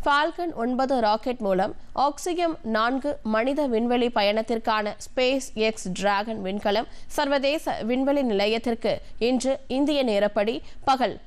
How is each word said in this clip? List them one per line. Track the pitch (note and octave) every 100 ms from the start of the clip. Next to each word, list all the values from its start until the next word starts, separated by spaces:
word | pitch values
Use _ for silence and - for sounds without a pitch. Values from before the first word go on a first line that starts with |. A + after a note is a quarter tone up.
ஃபால்கன் | - C#4+ D#4 D#4+ F4 -
ஒன்பது | A#3 B3+ C4+ C4+
ராக்கெட் | A3 G#3+ B3+ B3
மூலம் | G#3 F#3 F#3+ - - - C#4
ஆக்சியம் | D4 - E4+ E4+ D#4 A3+
நான்கு | A3 A3+ C4 C#4+ C#4+ -
மனித | A3 A#3+ C#4+ D4
விண்வெளி | A3+ A#3+ B3 A#3+ A#3
பயணத்திற்கான | G3+ G#3+ A3 A#3 A3+ G#3+ G#3 G3+
ஸ்பேஸ் | - - B3+ C4+ C4 - A3
எக்ஸ் | A3 - F3+
டிராகன் | G3 G3 A3 A3 F#3+
விண்கலம் | G3+ G#3+ G3+ - - - -
சர்வதேச | D4 C#4 C4+ D4+ D#4 - G#3+
விண்வெளி | B3+ C4+ C#4+ C4
நிலையத்திற்கு | G3 G#3 A3 A#3 A3+ A3 E3+ - - A3+
இன்று | B3+ B3+ C4+ - B3+
இந்திய | C#4+ D4 C4
நேரப்படி | G3+ G#3 G#3+ G#3 C4 - - -
பகல் | C4 A#3 -